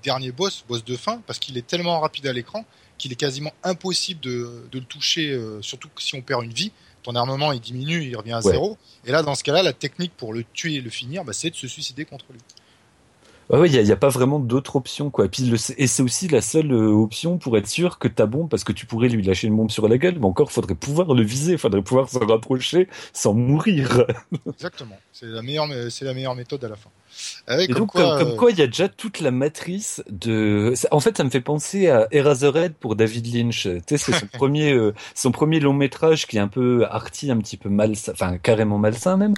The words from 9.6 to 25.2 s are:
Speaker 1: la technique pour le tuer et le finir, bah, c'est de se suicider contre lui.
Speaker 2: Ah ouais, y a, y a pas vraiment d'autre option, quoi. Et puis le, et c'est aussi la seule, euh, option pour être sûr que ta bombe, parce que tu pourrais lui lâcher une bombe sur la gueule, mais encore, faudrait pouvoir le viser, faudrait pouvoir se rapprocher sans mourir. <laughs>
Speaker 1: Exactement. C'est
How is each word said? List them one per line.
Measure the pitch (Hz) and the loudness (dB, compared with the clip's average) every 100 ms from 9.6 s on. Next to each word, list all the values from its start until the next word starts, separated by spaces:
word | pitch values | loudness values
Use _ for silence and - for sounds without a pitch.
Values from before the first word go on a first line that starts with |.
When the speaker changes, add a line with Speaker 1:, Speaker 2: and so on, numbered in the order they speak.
Speaker 1:
la | 180 | 2
technique | 127 143 - 175 - | -2 -8 -6 -10 -8
pour | 113 | -10
le | 117 117 | -8 -10
tuer | - 165 147 | -8 -6 -6
et | |
le | 120 | -8
finir, | - 123 180 139 | -12 -10 -10 -8
bah, | |
c'est | - 165 | -6 -8
de | - | -8
se | 127 | -14
suicider | - 143 131 156 | -12 -12 -10 -14
contre | 139 - | -14 -20
lui. | 123 _ - _ _ _ _ _ _ _ _ - | -20 _ -20 _ _ _ _ _ _ _ _ 2
Speaker 2:
Ah | 127 | 6
ouais, | 175 | 6
y | 131 | 6
a, | |
y | 104 | 6
a | 104 | 6
pas | 139 | 4
vraiment | 123 127 147 | 4 2 2
d'autre | 123 127 - 139 | 0 0 0 -4
option, | - - 147 | -4 -8 -6
quoi. | - 98 | 0 0
Et | |
puis | - | 2
le, | 127 113 - 131 | 0 0 -2 0
et | 131 | 0
c'est | - | 2
aussi | 127 - 185 | 0 0 0
la | 131 | 0
seule, | - 160 156 | 2 0 2
euh, | 120 110 | 4 4
option | 107 110 - 165 175 | 4 2 0 -4 -2
pour | 131 110 | 2 0
être | 101 | 0
sûr | - 175 - | -2 -2 0
que | - | -4
ta | - 107 | 2 0
bombe, | 131 165 | 0 -2
parce | 107 | -4
que | - | -2
tu | 101 - | -6 -4
pourrais | 113 123 | 0 2
lui | 117 | 2
lâcher | 95 92 110 | 0 0 2
une | 107 | 2
bombe | 110 | 2
sur | - 107 | 2 2
la | 123 | 4
gueule, | 180 175 | 2 2
mais | 98 | 0
encore, | 87 147 | 2 2
faudrait | - - | 2 -2
pouvoir | 80 - 151 180 | -4 -2 0 2
le | 127 | 4
viser, | 107 131 156 170 | 2 0 0 0
faudrait | 127 98 | 2 0
pouvoir | 95 127 131 | 2 0 0
se | 127 | 0
rapprocher | 107 110 - 131 - 165 185 - - | 2 2 2 -2 0 0 0 -2 -16
sans | - 113 107 | -2 0 2
mourir. | 123 151 220 160 123 120 120 120 - | 2 2 2 2 2 4 2 0 -6
<laughs> | 175 - | -8 -8
Speaker 1:
Exactement. | - 170 - 120 98 _ | -12 -12 -14 -18 -20 _
C'est | - | -20